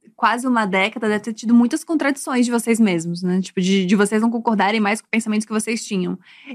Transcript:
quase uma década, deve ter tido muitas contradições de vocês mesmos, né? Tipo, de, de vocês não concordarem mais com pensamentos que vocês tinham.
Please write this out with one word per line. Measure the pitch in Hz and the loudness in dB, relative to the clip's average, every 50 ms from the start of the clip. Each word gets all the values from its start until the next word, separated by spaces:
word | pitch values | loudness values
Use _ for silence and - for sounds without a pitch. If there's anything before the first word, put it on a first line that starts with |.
| _ - _ | _ -20 _
quase | - - 208 220 247 247 | -2 0 0 0 0 0
uma | 262 247 233 214 190 | 0 0 0 0 0
década, | 185 190 196 226 220 - 226 214 | 2 0 0 0 -2 -2 -2 -2
deve | 214 208 | -2 -2
ter | 214 233 220 | -2 -6 -10
tido | - - 214 240 | -6 0 4 4
muitas | 240 240 240 - 320 - | 4 4 4 0 -4 -4
contradições | - 330 294 - 277 277 - - 330 262 247 247 | -4 -2 0 0 0 -2 -2 -4 -2 0 0 2
de | 240 | 2
vocês | 240 233 220 233 233 214 | 0 0 0 0 2 4
mesmos, | 226 196 180 165 165 175 170 175 185 | 4 2 2 0 -2 -4 -6 -4 -2
né? | 180 180 190 | -2 0 -2
Tipo, | 180 - - 190 | -2 -2 -4 -2
de, | 180 185 196 196 185 180 | 0 2 2 2 2 2
de | 220 | 4
vocês | 196 202 202 220 214 | 2 2 2 2 0
não | 220 233 | 0 0
concordarem | 226 233 220 240 220 202 185 196 214 226 | -2 -2 0 0 0 2 2 2 2 0
mais | 208 202 214 220 | 0 0 -2 -2
com | - _ | -4 _
pensamentos | - 226 214 220 214 214 214 - | -4 -2 -2 -2 -2 -2 -2 -2
que | |
vocês | 220 214 - 220 233 220 - | -4 -4 -2 -2 -4 -6 -6
tinham. | - 214 185 180 180 185 185 - - - - - 277 | -4 -4 -4 -2 -4 -6 -8 -10 -18 -20 -20 -20 -10